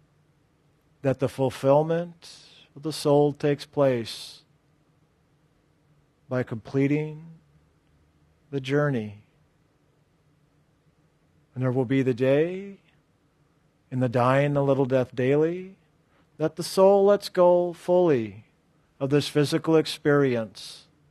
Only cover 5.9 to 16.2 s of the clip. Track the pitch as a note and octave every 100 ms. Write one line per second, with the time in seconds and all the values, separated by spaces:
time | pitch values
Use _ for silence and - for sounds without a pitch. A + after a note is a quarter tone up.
5.9 | _ _ _ - B2+ A#2+ A2+ - C3+ C#3
6.9 | D3 D#3 D#3 E3 E3 _ _ _ _ _
7.9 | _ _ _ _ _ _ C#3+ C3 C#3+ D3
8.9 | B2+ G#2+ G2+ _ _ _ _ _ _ _
9.9 | _ _ _ _ _ _ _ _ _ _
10.9 | _ _ _ _ _ _ B2+ C3 B2 A#2+
11.9 | C3+ C3 A#2 C3 C#3 E3 F#3 G3 G3 _
12.9 | _ _ _ _ _ _ _ _ _ _
13.9 | B2+ B2+ B2 B2 C3+ C#3+ C#3+ C#3 C3+ C3
14.9 | C3 B2 A#2+ B2+ D3 D#3+ F3+ F#3 F#3+ _
15.9 | _ _ _